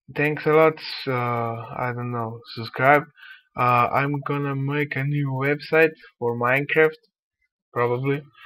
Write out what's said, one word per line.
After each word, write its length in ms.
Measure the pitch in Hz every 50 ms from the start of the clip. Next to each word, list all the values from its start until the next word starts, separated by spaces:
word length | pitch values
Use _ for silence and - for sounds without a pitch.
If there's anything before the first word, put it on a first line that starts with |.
| _ - 131
thanks 300 | - 143 151 151 143 -
a 60 | 156
lot. 260 | 151 160 160 160 156 - - - - - -
Uh, 60 | 135 131 123 123 120 120 117 117 117 117 117 117 113 -
I 160 | - 127 123 120
don't 160 | 120 120 123
know, 300 | 123 120 113 113 117 117 - - -
subscribe. 480 | 117 113 - - - 131 135 147 147 160 - _ _ - - - - _ _ -
Uh, 340 | - 123 123 123 120 120 -
I'm 300 | - 127 139 143 143 143 139
gonna 280 | - 143 143 143 139 139
make 400 | 139 135 139 143 147 147 147 -
a 80 | 135 135
new 280 | 143 147 147 143 139
website 600 | 131 131 135 143 147 147 147 - 160 160 160 156 156 - - - _ -
for 200 | 120 117 117 120
Minecraft, 560 | 120 123 127 139 147 143 - 160 156 156 156 - _ _ _ _ _ _ _ _ _ _ _ _ _ _
probably. 520 | - 123 120 120 120 123 135 139 139 147 143 _ _ - -